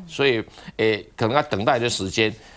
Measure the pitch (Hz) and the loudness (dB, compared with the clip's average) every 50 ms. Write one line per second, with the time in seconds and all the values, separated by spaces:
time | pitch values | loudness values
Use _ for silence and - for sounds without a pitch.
0 | 185 170 - - 139 139 120 110 101 - - - - - - - 113 110 107 101 | -10 -12 -4 0 2 2 2 0 -2 -6 -14 -18 -20 -14 -4 0 0 2 0 0
1 | - - - - 117 110 127 147 151 - 110 95 107 147 135 120 117 120 113 - | -4 -12 -4 -2 0 2 2 0 0 0 -2 0 2 2 2 2 0 -2 -2 -2
2 | 98 92 - 113 110 107 - - - - - | -4 -2 0 0 0 0 0 -6 -14 -20 -20